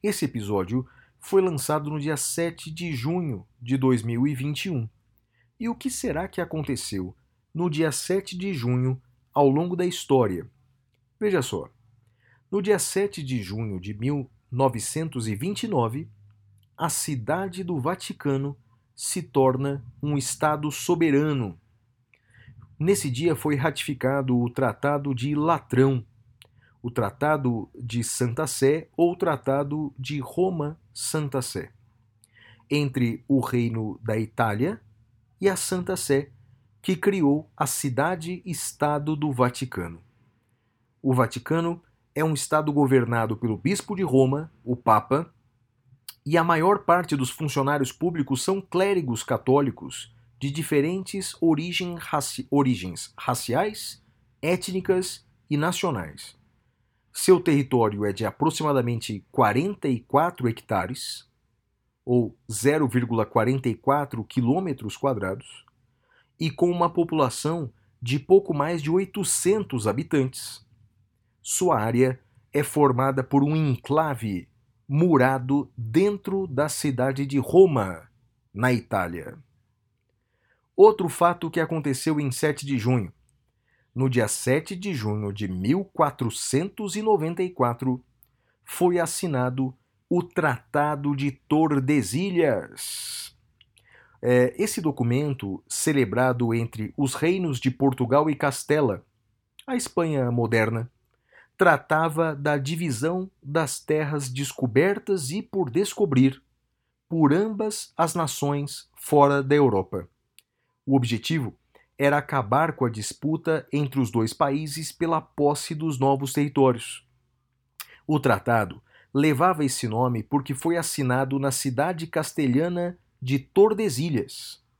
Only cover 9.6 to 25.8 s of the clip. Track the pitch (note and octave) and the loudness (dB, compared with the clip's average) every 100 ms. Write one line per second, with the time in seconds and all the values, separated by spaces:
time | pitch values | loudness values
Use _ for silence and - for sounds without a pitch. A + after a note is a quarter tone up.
9.6 | F3 F3+ F3+ F3 - C3+ A2 F2 D#2 _ | 0 -2 -2 -4 2 4 4 0 -10 _
10.6 | _ _ _ _ _ _ G#3 F#3 - F#2 | _ _ _ _ _ _ 0 0 0 -6
11.6 | C2 _ _ _ _ _ _ _ _ G3 | -8 _ _ _ _ _ _ _ _ -4
12.6 | G3 G3+ - F#3+ G3+ F#3 C3+ B2+ F#2 G#2+ | 2 0 2 -2 -2 -4 -4 -4 -4 -6
13.6 | A2+ F#2 G2 G#2 B2 D3 C3 _ _ A#2+ | -6 -6 -8 -6 -4 -4 -6 _ _ 0
14.6 | C3+ A2 - D#3 D#3+ B2+ A2 G2+ E3 G#3 | 0 0 -6 -6 -6 -4 -4 -4 -4 -6
15.6 | A#3 E3+ A#2 B2+ E3 - - _ _ _ | -2 0 0 -4 -12 -18 -20 _ _ _
16.6 | _ - D#3+ - - C3+ G#2+ E3 G3 F3+ | _ -6 -4 -4 -4 -6 -2 -4 -4 -8
17.6 | F3+ E3 C3 F3+ - C#3 C#3+ C3+ C#3 C#3 | -6 -4 -4 -4 -8 -6 -2 -2 -2 -8
18.6 | _ _ _ - - F#3 D3+ C#3+ C3 C3 | _ _ _ -10 -6 -6 -2 4 4 4
19.6 | C#3 C#3 - - D3 C#3+ - - D#3 D3 | -2 -6 -10 -8 -2 -2 -2 -2 0 0
20.6 | D3+ - - E3+ E3 C#3 D3+ C#3 G#2+ E2 | -4 -6 -2 2 4 4 2 0 -4 -8
21.6 | _ _ _ _ _ _ _ - - - | _ _ _ _ _ _ _ -20 -20 -20
22.6 | - - D#3 G3 D3+ A#2+ E3+ D3+ D3+ C#3+ | -20 -4 0 2 0 -2 0 0 0 0
23.6 | D#3 - - C#3+ C3 C#3 C3 B2 A#2+ B2 | 0 -2 -6 -2 -2 0 0 0 0 0
24.6 | C3 G#2+ C#3+ D3 C#3+ B2+ C3+ D3 D#3 E3 | -2 0 -2 -2 -2 -4 -2 -2 0 -2
25.6 | - B2 | 0 4